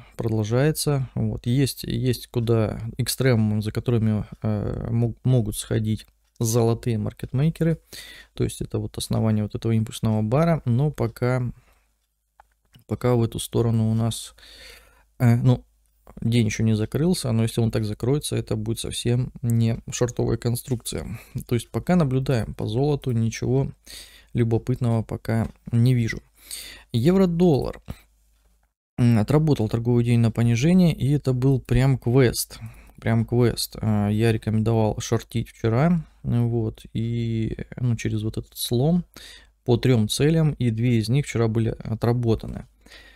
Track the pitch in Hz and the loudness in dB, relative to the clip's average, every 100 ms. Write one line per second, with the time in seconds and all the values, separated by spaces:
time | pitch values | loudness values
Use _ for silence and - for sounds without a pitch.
0 | - - 117 110 107 123 151 147 151 139 | -16 -6 -2 -2 0 0 0 0 -2 -2
1 | 127 123 110 - 120 131 131 - - 120 | -2 -4 -4 -4 -2 0 0 -2 -6 -2
2 | 127 117 - 127 113 113 107 117 113 - | -2 -2 -4 -4 0 2 0 -4 -8 -6
3 | 117 - 131 113 107 107 104 113 - 120 | -6 0 2 4 2 0 -2 -4 0 2
4 | 110 107 - - 110 104 - - - 117 | 2 0 -4 -6 -4 -4 -4 -6 -4 -2
5 | 120 - 127 127 107 - - 117 110 107 | -2 -2 0 2 0 -4 -2 -2 0 -4
6 | - _ _ - 117 117 113 117 123 110 | -8 _ _ -6 0 2 2 0 -2 -4
7 | 104 - - 127 156 - 165 160 - - | -4 -8 -6 0 0 0 -2 -2 -8 -20
8 | - - - - 120 - - 110 104 - | -20 -20 -14 -4 -4 -4 -6 -6 -6 -8
9 | - 117 110 107 104 117 113 113 110 - | -4 0 0 0 -2 -4 -2 0 -2 -4
10 | 113 107 107 135 170 156 123 120 147 - | -2 0 0 2 2 0 0 0 0 -2
11 | 117 - 123 127 120 - _ _ _ _ | -6 -2 -2 -2 -4 -8 _ _ _ _
12 | _ _ _ _ _ _ _ _ - 107 | _ _ _ _ _ _ _ _ -8 -2
13 | 123 123 113 107 - 117 117 113 110 113 | 0 2 0 -4 -4 -2 0 2 0 0
14 | 113 - - - - - - - _ _ | -2 -4 -12 -20 -20 -20 -20 -20 _ _
15 | _ - 120 120 127 123 - _ _ _ | _ 0 4 4 4 2 -2 _ _ _
16 | - - 113 120 107 - 110 107 107 123 | -20 -6 0 2 2 2 0 2 0 0
17 | 170 180 123 113 113 - 113 113 107 104 | 0 0 0 0 0 0 0 0 -4 -4
18 | 117 147 - 117 113 113 110 113 - - | -2 -2 -2 -6 -4 -4 -4 -6 -6 -6
19 | 120 123 127 - 117 117 113 117 - - | -2 0 -2 -4 0 2 2 -2 -6 -4
20 | 120 - 120 120 120 117 - 120 - - | -4 -2 -2 -2 -2 -4 -4 -6 -6 -10
21 | - 117 - 120 - 120 - 113 - 180 | -8 -12 -12 -10 -4 -4 -2 -6 0 2
22 | 139 131 131 120 - - 110 113 147 143 | 2 0 0 -2 -2 -6 -4 -2 -2 -2
23 | 131 113 113 - 117 131 135 - - - | -2 -2 -2 -2 -2 -2 -2 -8 -20 -20
24 | - - _ 123 117 113 - 127 117 113 | -20 -20 _ -2 0 0 -2 -2 0 0
25 | - 120 - 113 104 - - 117 123 123 | -2 -6 -2 -2 -2 -8 -4 2 4 2
26 | 113 - - _ - - - - - 117 | 0 -6 -14 _ -18 -16 -16 -20 -6 0
27 | 143 190 185 170 180 131 55 - - - | 2 4 4 4 4 4 0 -8 -14 -18
28 | _ _ _ _ _ _ _ _ _ - | _ _ _ _ _ _ _ _ _ 2
29 | 120 113 107 151 156 131 110 117 117 120 | 4 4 4 2 2 2 0 -2 0 2
30 | 120 117 113 113 117 113 160 185 170 - | 4 4 2 2 2 2 4 6 4 2
31 | 127 147 - 123 135 131 - 123 135 127 | 0 0 0 0 2 0 2 2 4 2
32 | 120 131 120 - - - 110 - - - | 2 4 4 2 -8 -12 -18 -18 -20 -8
33 | 110 113 110 120 117 - - - 110 104 | 0 0 2 2 2 2 -6 -4 -2 0
34 | 104 107 117 110 - 110 110 113 107 - | 0 2 2 0 0 0 2 2 0 -2
35 | - 113 - 117 - - 113 117 165 175 | -2 -4 -2 -6 -6 -4 0 2 2 2
36 | - _ 131 120 117 117 110 - - 110 | -2 _ -4 0 0 -2 -4 -6 -10 -6
37 | 113 117 117 113 110 - - - 123 113 | -4 -4 -4 -4 -4 -6 -10 -4 -2 -2
38 | 113 110 110 - - - - 120 147 175 | -2 -4 -4 -6 -10 -8 -2 0 2 0
39 | - - - - - _ - 117 127 120 | -2 -12 -20 -20 -20 _ 0 2 4 2
40 | 107 - 143 165 156 - 123 110 123 117 | 2 2 2 4 2 0 -2 0 2 2
41 | 104 139 - 113 113 113 110 - - 110 | 2 0 0 0 0 0 -2 -4 -6 -2
42 | 113 123 117 107 123 120 - _ - - | 0 2 2 0 -2 -12 -14 _ -20 -20
43 | - | -20